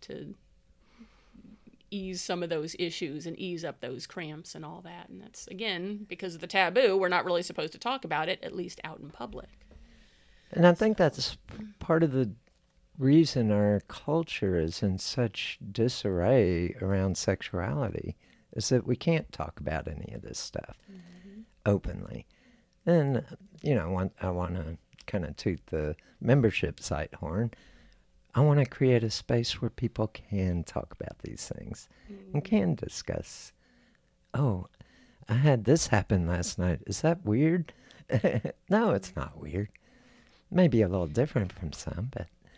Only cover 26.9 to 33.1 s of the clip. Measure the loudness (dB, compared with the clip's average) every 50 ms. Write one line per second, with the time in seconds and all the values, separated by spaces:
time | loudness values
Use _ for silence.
26.9 | -4 -4 -4 -6 -8 -8 -6 -4 -2 -2 -2 -4 -6 -10 -20 -20 -20 -20 -20 -20
27.9 | -20 _ _ _ _ _ _ _ 2 4 4 6 6 4 4 2 2 2 4 4
28.9 | 6 4 4 0 -2 -4 -2 0 0 2 2 0 -2 -4 -4 -6 -4 -2 -4 -2
29.9 | -2 -2 -4 -4 -4 -8 -10 -4 -2 0 0 2 0 0 -2 -4 -6 -6 -6 -6
30.9 | -8 -10 -10 -10 -12 -12 -12 -12 -12 -10 -10 -10 -10 -10 -10 -12 -12 -12 -14 -20
31.9 | _ _ -20 -18 -18 -18 -12 -6 -4 -4 -2 2 2 2 2 2 0 -2 -4 -8
32.9 | -8 -8 -8 -6